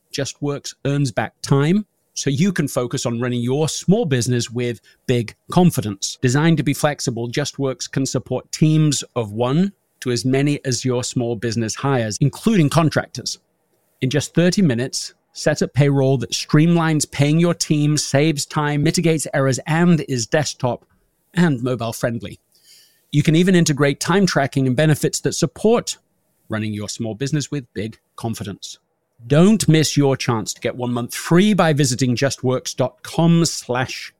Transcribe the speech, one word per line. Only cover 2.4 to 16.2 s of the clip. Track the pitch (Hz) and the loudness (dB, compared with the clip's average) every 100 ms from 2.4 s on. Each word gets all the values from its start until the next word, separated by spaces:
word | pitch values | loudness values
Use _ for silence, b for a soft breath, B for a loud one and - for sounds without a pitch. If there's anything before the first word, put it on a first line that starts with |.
| 190 | 0
can | 180 143 | 0 -2
focus | - 123 135 127 | -2 -4 -4 -4
on | 117 | -4
running | 123 123 | -4 -2
your | 120 135 156 | -2 -2 -2
small | - - 202 | -2 2 2
business | 208 131 113 123 113 | 2 0 0 -2 -2
with | 113 123 120 b b - | -4 -6 -6 b b -2
big | 123 110 - - | -2 -2 -10 -2
confidence. | - 180 - 104 98 - - | 2 4 2 -4 -6 -8 -4
Designed | 127 135 160 160 | 0 2 2 2
to | |
be | 135 | 0
flexible, | 139 151 143 - 113 120 | 0 -2 -2 -6 -6 -6
JustWorks | 120 143 - 135 127 - | -6 -6 -4 -6 -6 -8
can | - | -6
support | 131 135 - 131 - | -4 -4 -4 -8 -6
teams | - 156 156 151 123 - - | 0 2 4 2 0 -4 -6
of | 107 | -6
one | 104 123 147 196 - _ - | -2 0 2 0 -4 _ -10
to | 131 | -4
as | 120 127 | -2 0
many | 131 143 143 - | 0 0 -2 -4
as | 120 | -4
your | 127 123 | -2 -2
small | 120 - 120 113 | -2 -4 -4 -4
business | 117 110 110 | -4 -4 -4
hires, | - 139 135 110 104 | -4 -2 0 -2 0
including | 143 - - 220 147 | -2 0 0 2 2
contractors. | - 160 - - - - - _ _ _ _ _ - | 2 2 0 -4 -8 -12 -12 _ _ _ _ _ -6
In | 135 | -2
just | 139 - | -2 -2
thirty | - 175 180 | 2 2 4
minutes, | 180 117 127 - - - _ | 2 2 -2 -6 -12 -16 _
set | - - 151 | -6 -2 0
up | 180 | 0
payroll | - 143 139 135 | 2 2 4 2
that | 135 | 2